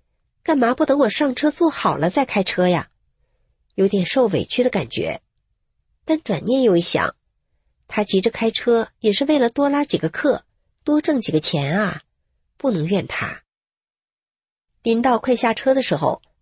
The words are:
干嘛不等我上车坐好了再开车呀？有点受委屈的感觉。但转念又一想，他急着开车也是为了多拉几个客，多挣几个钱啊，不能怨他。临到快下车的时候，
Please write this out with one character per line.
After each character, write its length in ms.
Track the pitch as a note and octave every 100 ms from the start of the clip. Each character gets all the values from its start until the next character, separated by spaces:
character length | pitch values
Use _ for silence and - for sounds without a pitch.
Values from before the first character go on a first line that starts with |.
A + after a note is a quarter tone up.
| _ _ _ _
干 140 | - C#4+
嘛 180 | A#3+
不 120 | B3+ D4
等 120 | C#4+
我 80 | A3+
上 240 | - C#4+
车 160 | B3 D4+
坐 180 | - E4
好 280 | - F#3+ C#3
了 140 | E3+
再 140 | C#4+
开 180 | C4 G3+
车 240 | F#3+ - F3+
呀？ 240 | E3 - _ _ _ _ _ _ _ _
有 120 | - G3
点 200 | G3+ F3
受 200 | C4+ A3+
委 160 | C#3
屈 200 | - -
的 60 | B3
感 180 | G3 A#2+
觉。 320 | - D#2 - _ _ _ _ _ _ _ _
但 160 | - D#4
转 200 | - D#3+
念 180 | G#3 C4+
又 140 | A#3 E3+
一 40 |
想， 340 | E3+ B2+ D#2 - _ _ _ _ _ _ _
他 160 | G#3+
急 180 | G#3 F#3+
着 100 | A3+
开 200 | - A3+
车 380 | - A#3+ A3+ - _
也 140 | G#3+
是 120 | G3 C#4
为 120 | D4
了 100 | A#3
多 200 | - C#4+
拉 160 | C#4+
几 120 | C#4+ -
个 120 | -
客， 360 | - D4 - _ _ _ _
多 180 | - D4+
挣 200 | D#4+ C4+
几 100 | -
个 80 | D#3
钱 400 | - D3 C#3 F#3+
啊， 240 | F#3+ D3+ _ _ _ _ _ _
不 140 | C4+
能 140 | F3 D#3+
怨 200 | G3 C3
他。 380 | - - - _ _ _ _ _ _ _ _ _ _ _ _ _ _
临 200 | A3+ A3+
到 160 | B3+ A3+
快 180 | B3+ A#3
下 160 | A#3
车 220 | A3 C4+
的 80 | C4
时 120 | -
候， 280 | D3+ C#3 - _ _